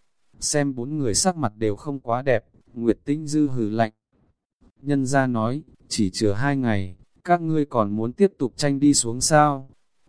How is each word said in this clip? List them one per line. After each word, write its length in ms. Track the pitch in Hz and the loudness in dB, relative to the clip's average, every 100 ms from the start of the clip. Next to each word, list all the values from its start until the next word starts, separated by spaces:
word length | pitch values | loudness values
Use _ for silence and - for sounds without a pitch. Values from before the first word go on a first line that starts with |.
| _ _ _ - | _ _ _ -12
Xem 340 | - 151 143 | -4 -2 -2
bốn 240 | 127 123 156 | -4 -6 -4
người 160 | 131 | -2
sắc 220 | 92 190 170 | 0 0 0
mặt 160 | 123 107 | -2 -2
đều 200 | 110 101 | -4 -2
không 240 | 151 139 | -6 -8
quá 220 | 120 117 | -4 -2
đẹp, 220 | 139 113 - _ _ | 2 0 -2 _ _
Nguyệt 240 | 120 117 104 | -4 -2 0
Tinh 220 | - 151 151 | -2 -6 -2
Dư 220 | 151 147 | 0 0
hừ 220 | 127 104 | 0 -2
lạnh. 220 | 110 110 - _ _ _ _ _ _ _ _ | 0 -2 -4 _ _ _ _ _ _ _ _
Nhân 260 | 139 143 127 | -2 -2 2
gia 200 | 139 131 | 2 2
nói, 360 | 117 110 143 - _ - | 0 -2 -4 -10 _ -8
chỉ 220 | - 95 | -2 -2
chừa 220 | - 110 | 0 0
hai 240 | 101 139 139 | 2 0 0
ngày, 400 | 120 104 95 98 _ _ | 0 0 -2 -10 _ _
các 180 | - 175 | 0 0
ngươi 220 | 165 156 | 2 0
còn 320 | 143 120 101 104 | 0 0 0 0
muốn 160 | 117 | -4
tiếp 200 | 120 196 - | 2 0 2
tục 140 | 135 - | -6 -2
tranh 240 | 147 139 | -2 2
đi 140 | 147 | 4
xuống 260 | 139 117 123 | 4 0 -2
sao? 500 | - 151 151 135 135 _ _ _ | 2 4 4 2 -8 _ _ _